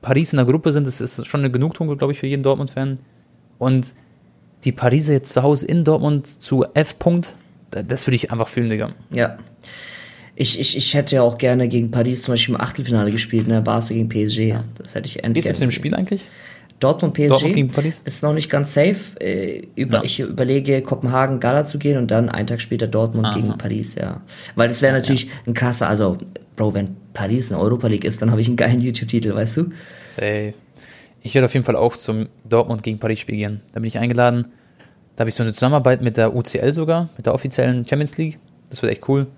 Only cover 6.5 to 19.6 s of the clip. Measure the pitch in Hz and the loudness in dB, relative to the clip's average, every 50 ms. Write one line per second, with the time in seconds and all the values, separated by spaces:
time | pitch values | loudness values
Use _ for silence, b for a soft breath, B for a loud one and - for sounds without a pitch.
6.5 | 143 131 123 - - 147 156 - - - - 175 170 175 170 - - - - - | 2 2 2 2 2 0 0 0 -4 -2 0 2 2 2 0 -4 -10 -20 -20 -20
7.5 | - - - _ - 98 - - 123 127 - - 127 120 - - 117 113 113 - | -20 -20 -20 _ -10 -10 -4 -4 -4 -2 0 0 0 0 0 -4 -2 -2 -4 -2
8.5 | - 123 120 113 110 107 110 - - - - _ - 123 120 - - - - - | -2 -2 -2 0 -2 -2 -4 -6 -8 -14 -16 _ -2 0 0 0 -2 -8 -18 -20
9.5 | - _ B B B B B B B B B B B B B B B - - 113 | -20 _ B B B B B B B B B B B B B B B -2 -2 -2
10.5 | - - 135 - - - 135 - - 143 - - 139 131 120 117 117 - 139 127 | 0 0 -2 -2 0 0 0 2 2 0 0 2 2 4 4 4 2 2 0 2
11.5 | 123 127 127 120 123 120 117 113 113 120 117 123 127 123 - - 123 117 - - | 2 4 2 2 2 0 0 0 0 0 0 0 0 -2 -2 -2 0 0 0 0
12.5 | 120 - 110 117 - - 131 120 120 110 104 104 104 113 113 - - 113 107 113 | 0 -2 -4 -4 -4 -8 -4 0 0 2 2 2 0 -2 -4 0 0 0 2 2
13.5 | 113 113 110 110 110 113 113 - 113 113 113 113 110 107 107 107 107 110 110 110 | 2 2 2 2 0 0 0 0 0 -2 -2 0 0 -2 0 0 0 0 0 0
14.5 | 107 113 113 - - - - - - - - - - - - 117 117 156 165 - | 0 -2 -4 -8 -12 -16 -18 -10 -10 -8 -8 -6 -8 -6 -4 -2 0 0 0 0
15.5 | - - 139 123 - - 139 147 - - 190 185 202 196 - B B B B B | 0 0 0 0 0 -2 -4 -2 -2 -2 -2 -2 -4 -6 -6 B B B B B
16.5 | B B B B - _ - 135 156 - - 156 - - 147 143 143 127 135 156 | B B B B -6 _ 2 2 2 2 0 -2 0 2 4 4 4 4 4 2
17.5 | 196 - 139 127 - - 143 160 165 - - - - - - 151 151 156 151 - | 2 2 0 0 0 -2 -2 -2 -4 -6 -8 -6 -6 -2 0 0 0 0 -2 0
18.5 | - 143 143 147 - 143 147 185 202 185 - - - - - 98 98 92 95 87 | 0 0 0 2 2 4 4 4 2 0 -6 -14 -12 -6 -4 -4 -2 -2 -4 -4
19.5 | 71 - | -6 -8